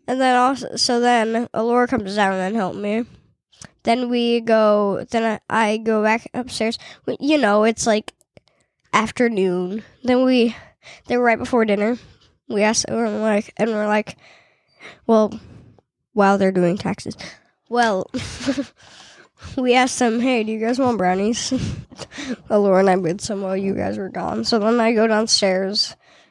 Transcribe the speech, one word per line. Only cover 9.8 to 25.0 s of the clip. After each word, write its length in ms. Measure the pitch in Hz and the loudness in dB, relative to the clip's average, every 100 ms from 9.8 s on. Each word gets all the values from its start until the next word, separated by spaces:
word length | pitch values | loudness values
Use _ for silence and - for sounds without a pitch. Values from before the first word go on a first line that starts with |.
| - _ | -10 _
Then 220 | 240 247 | 0 2
we, 300 | 262 254 233 - - _ - - - | 4 4 2 -2 -14 _ -20 -20 -4
then 120 | 247 | 0
right 180 | 240 220 | 2 0
before 260 | - 247 | 0 0
dinner, 340 | 226 202 208 240 - _ _ _ - | 2 2 0 -2 -8 _ _ _ -6
we 140 | 208 | 0
asked, 220 | 214 226 - | 0 0 -2
and 80 | 226 | -2
we're 240 | 233 214 | -2 -2
like, 320 | 220 208 - - | 0 0 -2 -4
and 140 | 233 | -2
we're 160 | 214 214 | -2 0
like, 300 | 214 - - - - _ _ _ _ - - - | -2 -2 -10 -20 -20 _ _ _ _ -20 -10 2
well, 320 | 220 214 226 - - - _ _ _ _ | 2 2 -2 -16 -20 -20 _ _ _ _
while 220 | 208 196 196 | 2 4 4
they're 140 | 190 | 2
doing 260 | 190 175 202 | 2 2 0
taxes. 380 | 208 196 - - - - _ _ _ | -4 -6 -8 -12 -14 -18 _ _ _
Well, 420 | 240 233 190 - 254 - - - 269 262 _ - | 0 2 0 -4 -8 -8 -6 -4 -4 -6 _ -20
<laughs> 720 | - - - - _ - - | -20 -20 -20 -20 _ -12 -4
we 180 | 254 | 2
asked 240 | 247 254 - | 4 2 2
them, 220 | 247 226 | 0 2
"Hey, 240 | 254 247 | 0 0
do 80 | 214 | -2
you 80 | 220 | -4
guys 180 | 220 254 | -2 0
want 200 | 254 220 | 0 2
brownies?" 540 | 180 185 202 233 - 262 - - - - | 0 0 0 -2 -4 -4 -4 -8 -12 -18
<laughs> 480 | - - 277 240 - | -18 -14 -10 -10 -2
Alora 300 | 208 202 190 | 2 4 4
and 100 | 196 | 4
I 60 | 185 | 2
made 240 | 175 190 | 0 -4
some 200 | - 196 | -6 -6
while 140 | 190 190 | -4 -4
you 180 | 196 | -2
guys 220 | - 190 208 | -4 -4 -6
were 100 | 190 | -8
gone. 340 | 185 - 220 | -8 -6 -6
So 140 | 220 233 | -2 0
then 200 | 208 240 | 2 2
I 120 | 226 | 2
go 140 | 226 | 2